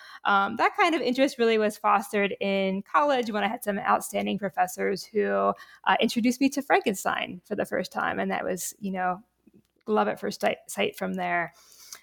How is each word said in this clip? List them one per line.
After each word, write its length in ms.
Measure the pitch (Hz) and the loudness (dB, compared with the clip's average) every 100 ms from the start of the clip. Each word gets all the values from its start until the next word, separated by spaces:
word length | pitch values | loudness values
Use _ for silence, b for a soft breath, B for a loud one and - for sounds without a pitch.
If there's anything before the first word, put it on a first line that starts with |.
| B B - | B B 2
um, 320 | 202 196 226 | 2 2 2
that 180 | 359 - | 0 2
kind 180 | 370 320 | 2 2
of 60 | |
interest 360 | 247 254 269 - | 0 2 2 2
really 200 | 233 220 | 2 2
was 200 | 214 208 | 2 0
fostered 580 | 214 202 214 208 202 196 | 2 2 2 0 0 0
in 420 | 196 196 190 190 | -2 0 0 -2
college 500 | - - 294 262 233 | 0 2 4 2 0
when 120 | 208 | -2
I 40 | 202 | -2
had 160 | 226 | -4
some 160 | 208 202 | -4 -2
outstanding 580 | - 202 - 202 202 202 | 2 0 0 -4 -2 -2
professors 640 | 196 - 180 - 196 196 | -2 0 -2 0 -2 -2
who, 500 | - 214 202 196 196 196 B B - | -4 -2 0 2 0 0 B B 0
uh, 100 | 190 | 2
introduced 400 | 226 - 233 247 | 2 2 2 4
me 100 | 269 | 2
to 120 | 277 | 2
Frankenstein 800 | 269 359 381 196 175 - - 180 - | 0 2 2 -2 -2 -2 -4 -10 -8
for 100 | 208 | -6
the 100 | - | -4
first 260 | - 180 | -4 -4
time. 280 | - 170 185 | -4 -4 -2
And 120 | 196 | -2
that 140 | 185 - | -4 -4
was, 280 | 185 - - | -6 -8 -8
you 120 | 202 | -8
know, 300 | 185 185 180 - _ _ - _ _ - | -4 -2 -4 -8 _ _ -20 _ _ -2
love 220 | 214 208 | 0 0
at 80 | - | -2
first 220 | - - | -6 -2
sight, 160 | 208 - - | -2 -2 -6
sight 300 | - 208 - | -4 -4 -2
from 160 | 190 | -6
there. 400 | 185 180 175 165 - B B B B | -4 -2 -2 -4 -8 B B B B